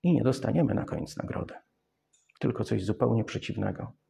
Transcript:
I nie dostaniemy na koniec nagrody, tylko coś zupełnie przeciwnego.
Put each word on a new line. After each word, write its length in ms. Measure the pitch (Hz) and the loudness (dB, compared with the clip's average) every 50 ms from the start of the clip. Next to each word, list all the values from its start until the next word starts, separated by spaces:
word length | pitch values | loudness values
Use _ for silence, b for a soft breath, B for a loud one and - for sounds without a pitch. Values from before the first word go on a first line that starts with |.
I 100 | - 175 | 6 6
nie 100 | 170 123 | 4 6
dostaniemy 520 | 110 127 127 - - 113 - 170 160 120 101 | 6 4 2 2 0 0 2 4 4 4 2
na 100 | 98 95 | 0 -2
koniec 320 | - - 95 90 - - | -4 -4 -6 -6 -8 -8
nagrody, 380 | - - - - - - - - - _ _ _ _ _ _ _ _ _ _ _ _ _ _ _ _ | -8 -6 -6 -4 -6 -6 -6 -10 -18 _ _ _ _ _ _ _ _ _ _ _ _ _ _ _ _
tylko 240 | - - - - - | -2 -2 0 0 -2
coś 200 | - - 73 - | -2 -2 -2 0
zupełnie 400 | 98 107 - 120 120 117 113 110 | -2 0 2 2 4 4 2 0
przeciwnego. 680 | - - 147 - - - - 101 101 95 - - - - _ _ | 0 -4 -6 -6 -6 -4 -2 -2 -4 -4 -6 -8 -12 -12 _ _